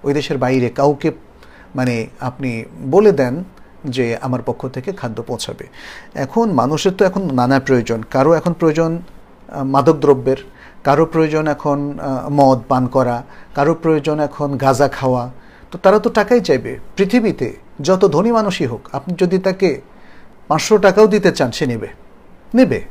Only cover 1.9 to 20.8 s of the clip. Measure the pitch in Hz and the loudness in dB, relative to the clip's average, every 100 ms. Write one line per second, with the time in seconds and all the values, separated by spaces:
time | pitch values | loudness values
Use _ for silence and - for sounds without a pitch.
1.9 | 117 110 - 127 131 131 113 - - 131 | -4 -6 -10 -10 -6 -6 -6 -10 -12 0
2.9 | 170 214 147 127 143 185 - - - 143 | 4 4 4 0 -2 -10 -18 -20 -14 -8
3.9 | 123 117 113 131 123 120 - 131 131 127 | -4 -4 -4 -4 -4 -4 -8 -8 -8 -10
4.9 | 190 123 110 113 120 - - - - - | -8 -8 -10 -10 -10 -10 -12 -16 -18 -20
5.9 | - - - 135 226 226 175 123 151 196 | -20 -16 -10 -4 0 0 0 0 0 -2
6.9 | 185 190 185 185 131 123 135 131 127 110 | 2 0 0 -2 0 2 2 2 0 0
7.9 | 113 110 135 143 165 175 160 160 156 165 | -6 -2 0 2 2 0 0 0 2 -2
8.9 | 170 175 - - - - - 135 135 139 | -2 -10 -20 -20 -20 -16 -8 0 2 4
9.9 | 156 143 127 123 131 - - - - 135 | 4 4 4 2 -2 -6 -20 -20 -6 0
10.9 | 143 160 160 160 156 156 147 147 143 143 | 2 2 2 0 0 -2 -2 -2 -2 -4
11.9 | 143 139 131 - 143 135 127 - 131 127 | -8 -6 -6 -2 4 4 4 0 0 2
12.9 | 135 120 120 - - - - 143 165 165 | 0 0 -2 -8 -20 -10 -2 0 0 0
13.9 | 156 151 151 143 143 143 135 135 131 143 | 0 0 -2 -4 -4 -6 0 0 2 0
14.9 | - 131 127 123 - - - - 180 190 | 0 -2 -2 -4 -12 -20 -20 -18 0 2
15.9 | 208 - 226 - 247 - 131 110 127 - | 4 2 0 2 2 2 0 0 -12 -12
16.9 | - 196 240 220 - 127 - - - 151 | -4 0 2 0 -2 -6 -8 -20 -6 0
17.9 | 185 196 147 220 226 208 185 135 113 - | 4 4 4 2 0 -2 -2 -4 -6 -10
18.9 | 135 - 170 - 185 190 185 185 123 - | -10 -8 -2 0 0 -2 0 -2 -2 -10
19.9 | - - - - - - 151 - 214 | -20 -20 -20 -20 -20 -4 -2 2 4